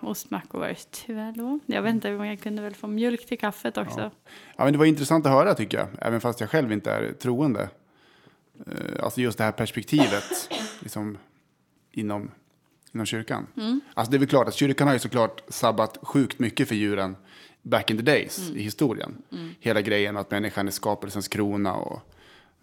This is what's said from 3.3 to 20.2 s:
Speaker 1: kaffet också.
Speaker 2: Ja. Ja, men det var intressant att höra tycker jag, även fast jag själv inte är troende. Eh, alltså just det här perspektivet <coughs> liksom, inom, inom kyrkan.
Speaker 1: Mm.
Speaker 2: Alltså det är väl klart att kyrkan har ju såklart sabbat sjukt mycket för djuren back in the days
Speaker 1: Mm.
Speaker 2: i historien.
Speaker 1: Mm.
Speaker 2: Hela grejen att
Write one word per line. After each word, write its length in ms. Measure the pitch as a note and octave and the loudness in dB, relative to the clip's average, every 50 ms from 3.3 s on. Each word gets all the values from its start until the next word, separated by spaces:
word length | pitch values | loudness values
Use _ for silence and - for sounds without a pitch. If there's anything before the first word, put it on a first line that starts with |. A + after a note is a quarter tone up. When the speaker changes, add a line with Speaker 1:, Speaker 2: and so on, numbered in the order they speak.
| B3 A3+ | -6 -4
Speaker 1:
kaffet 380 | - G#3 G3+ - - A#3 - | -2 -4 -4 -4 -6 -4 -4
också. 220 | - G#3 D3+ A#2 A2 | -4 -6 -4 -6 -6
Speaker 2:
Ja. 100 | G#2+ G#2+ - _ _ - - - - - - | -6 -8 -10 _ _ -20 -20 -20 -20 -18 -2
Ja, 60 | - B2+ | 2 4
men 100 | C#3 D3 | 4 6
det 60 | C#3+ | 8
var 60 | D#3 | 8
intressant 400 | D#3+ D#3 C#3+ C#3+ - D#3+ E3 D3 | 6 6 4 2 2 2 4 6
att 60 | C#3+ | 6
höra 220 | C3+ C3+ D#3+ G3+ E3+ | 8 8 8 6 4
tycker 220 | B2 A2 G2+ - | 2 0 0 0
jag, 100 | A2+ - F#2+ - - | -2 -2 -2 -4 -4
även 200 | - A2+ A#2 A2+ | -2 0 0 2
fast 180 | - A#2+ A2+ - | 0 -2 -2 -2
jag 100 | A2+ - | -2 0
själv 220 | - D#3+ C#3 A2+ | 2 2 2 2
inte 200 | G#2+ G#2 - G#2+ | 0 0 0 0
är 220 | G#2 - - A1+ - | 0 0 -2 -4 -4
troende. 560 | - - B2+ A#2+ B2 D#3 C#3+ A2 - - G2 - _ _ _ _ _ _ _ _ _ _ _ _ _ _ _ _ - - | -2 -2 0 2 2 2 2 2 0 -2 -4 -8 _ _ _ _ _ _ _ _ _ _ _ _ _ _ _ _ -18 -14
Eh, 360 | - - - - - - - - | -10 -8 -8 -6 -6 -4 -4 -4
alltså 180 | G#2+ - B2+ | -4 -2 -2
just 160 | B2 A#2+ G#2+ | -2 0 0
det 60 | - A2 | 0 0
här 80 | G#2+ | 0
perspektivet 1000 | - - A#2 - - A#2+ - - D3+ D3+ C#3 G#2+ G2+ G2+ - - F#4 - - - | 0 0 -4 -4 -4 -8 -2 2 4 4 4 4 2 0 -2 -4 -6 -6 -6 -6
<coughs> 300 | - - A3 - - - | -8 -8 -8 -10 -12 -14
liksom, 380 | - A2 - G#2+ G#2 G#2+ G2+ F#2 - _ _ _ _ _ _ _ _ _ _ _ _ _ | -14 -10 -8 -8 -6 -8 -8 -12 -16 _ _ _ _ _ _ _ _ _ _ _ _ _
inom, 400 | _ - G#2+ G#2 G#2 G#2 G#2 A#2 - _ _ _ _ _ _ _ _ _ _ _ - | _ -6 -4 -4 -4 -6 -8 -10 -14 _ _ _ _ _ _ _ _ _ _ _ -6
inom 120 | A2+ G#2+ | -6 -4
kyrkan. 420 | - A#2 A2 A2 - C#3 A2 - - _ | -4 -4 -4 -4 -4 -6 -6 -6 -8 _
Speaker 1:
Mm. 240 | - G#3+ A3 B3 C#4 - - - | -6 -4 -2 -2 -4 -4 -4 -2
Speaker 2:
Alltså 180 | - A#2+ A#2 | -2 2 2
det 60 | C#3 | 4
är 20 | C3+ | 4
väl 80 | C#3 C3+ | 4 6
klart 180 | D3+ C3+ A#2 | 6 6 6
att 60 | A#2+ - | 4 2
kyrkan 320 | - C#3+ C#3 C3+ - C#3+ | 2 2 2 4 4 4
har 60 | C#3+ C3+ | 4 4
ju 40 | A#2+ | 2
såklart 420 | - A#2 - B2 A2+ G#2+ - - - | 0 0 2 2 2 2 0 -6 -16
sabbat 500 | - - - - A#2 A2 A2+ A2 G#2+ - - | -12 -2 2 2 4 4 4 2 0 -2 -8
sjukt 380 | - - - C#3+ C3 G#2+ - - | -8 0 2 2 2 2 0 -2
mycket 280 | B2 A2 - - - | -2 0 0 0 0
för 80 | - A#2 | 0 0
djuren 400 | G#2 G#2 G2+ G2+ G2 F#2+ F#2 F#2+ - _ - - - - - _ _ | 0 0 0 0 0 -2 -2 -6 -10 _ -20 -20 -20 -20 -20 _ _
back 300 | - A#2+ A#2+ A2 A2 - | -2 0 2 2 2 2
in 60 | A2 | 0
the 60 | G#2+ A#2 | 2 4
days 360 | D3+ D3 A2+ - - - - F#3 | 4 4 4 2 -2 -6 -8 -8
Speaker 1:
Mm. 100 | E3+ D3 A2 | -8 -6 -6
Speaker 2:
i 20 | |
historien. 560 | G#2 G#2+ - - D#3 B2+ G#2+ - - - - - - _ | -6 -6 0 0 0 0 0 -2 -6 -10 -10 -14 -16 _
Speaker 1:
Mm. 180 | - F3 E3 E3 F3 - | -12 -12 -12 -12 -14 -4
Speaker 2:
Hela 220 | - A#2 A2 G#2 | -2 0 2 2
grejen 360 | G2 A2+ G#2 G#2 G2+ G2+ G#2 | 2 2 2 2 2 0 -2
att 140 | G#2 | -4